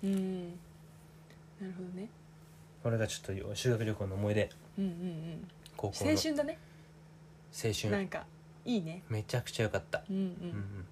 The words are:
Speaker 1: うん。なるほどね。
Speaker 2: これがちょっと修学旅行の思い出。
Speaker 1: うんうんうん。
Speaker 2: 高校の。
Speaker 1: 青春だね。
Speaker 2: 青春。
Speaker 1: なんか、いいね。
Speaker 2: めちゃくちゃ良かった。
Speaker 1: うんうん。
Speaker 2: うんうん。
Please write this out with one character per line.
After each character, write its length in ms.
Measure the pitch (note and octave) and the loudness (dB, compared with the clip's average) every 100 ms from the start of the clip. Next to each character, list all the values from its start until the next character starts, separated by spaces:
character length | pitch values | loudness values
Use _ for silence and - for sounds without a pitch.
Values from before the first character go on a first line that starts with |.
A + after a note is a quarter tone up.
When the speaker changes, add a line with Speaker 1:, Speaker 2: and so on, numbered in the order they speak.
Speaker 1:
う 40 | G3 | 0
ん。 520 | F#3+ F#3+ F#3 F3 F3 D#3+ - - - - - - - - - | 2 0 -2 -6 -10 -16 -20 -20 -20 -20 -20 -20 -20 -20 -10
な 60 | F#3+ | -8
る 60 | F3+ | -6
ほ 60 | |
ど 60 | F3+ F3+ | -8 -8
ね。 80 | A3 - - - - - - - | -8 -12 -20 -20 -20 -20 -20 -2
Speaker 2:
こ 60 | A#2 | 2
れ 80 | A2+ | 4
が 100 | A2 | 2
ち 140 | - - | 0 -4
ょ 40 | |
っ 20 | F#2+ G2+ | -4 -4
と 80 | G#2+ | 0
修 160 | B2+ | 4
学 140 | A2+ A2 | 4 2
旅 100 | G#2+ | 0
行 120 | G2 | -2
の 80 | G2 | 2
思 160 | G#2 | 4
い 20 | |
出。 160 | G#2+ G2 - - G3 | 6 4 -2 -8 -2
Speaker 1:
う 40 | |
ん 40 | G3 | 0
う 20 | |
ん 40 | |
う 20 | |
ん。 540 | E3+ F3+ D#3+ E3 D#3+ - - - - | 0 -4 -4 -6 -8 -10 -16 -16 -4
Speaker 2:
高 140 | G3+ | -4
校 120 | - - | 2 4
の。 60 | |
Speaker 1:
青 60 | - | 4
春 180 | D#4+ D4 | 4 2
だ 80 | |
ね。 140 | C#4+ D#4+ - - - - - - - - - | 0 -4 -12 -20 -20 -20 -20 -20 -20 -20 -14
Speaker 2:
青 180 | - A2+ | -2 0
春。 200 | G#2 G#2+ | 2 2
Speaker 1:
な 80 | G#2 | 2
ん 80 | F#3+ | 2
か、 180 | - - - - - - | -4 -8 -14 -20 -8 0
い 120 | A3+ | 2
い 20 | |
ね。 220 | D#3+ F3+ - | 0 -6 -2
Speaker 2:
め 140 | G#2+ | -2
ち 140 | - B2 | 0 -2
ゃ 40 | |
く 100 | - | 0
ち 80 | - | 2
ゃ 40 | |
良 60 | G#2+ | 2
か 80 | G2 | 2
っ 60 | - | 0
た。 140 | - - | -2 0
Speaker 1:
う 40 | |
ん 20 | F#3+ | 0
う 40 | |
ん。 20 | |
Speaker 2:
う 40 | F#3 | 0
ん 40 | |
う 20 | E3+ E3+ E3+ | -2 -6 -4
ん。 280 | G2+ G2 E2+ | -6 -8 -10